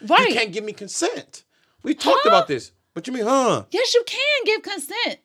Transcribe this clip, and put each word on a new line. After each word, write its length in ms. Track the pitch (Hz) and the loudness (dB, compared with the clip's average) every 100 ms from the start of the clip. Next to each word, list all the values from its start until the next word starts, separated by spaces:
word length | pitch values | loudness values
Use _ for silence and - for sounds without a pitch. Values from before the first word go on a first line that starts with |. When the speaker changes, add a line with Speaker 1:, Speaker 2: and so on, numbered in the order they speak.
| 214 | 2
Speaker 1:
Right. 220 | 359 494 | 4 4
Speaker 2:
You 60 | 240 | 0
can't 160 | 220 | -2
give 120 | 190 | -4
me 100 | 214 | -8
consent. 680 | - 196 - 349 415 - - _ _ _ _ | -12 -10 -4 -4 -4 -12 -20 _ _ _ _
We 100 | 247 - | -6 -2
talked 260 | 294 523 | 2 4
Speaker 1:
Huh? 60 | 605 | 6
Speaker 2:
about 180 | 185 160 | 4 4
this. 240 | 131 - _ _ | -4 -6 _ _
What 140 | 170 208 | -12 -8
you 60 | |
mean, 100 | 254 | -4
huh? 400 | 214 269 240 139 101 | 0 2 2 0 -2
Speaker 1:
Yes, 220 | 381 494 | -2 2
you 100 | 480 480 | 0 0
can 140 | 466 571 587 403 | -2 0 0 0
give 160 | 427 | -2
consent. 540 | - 403 - 415 466 - | -4 -10 -8 -6 -6 -6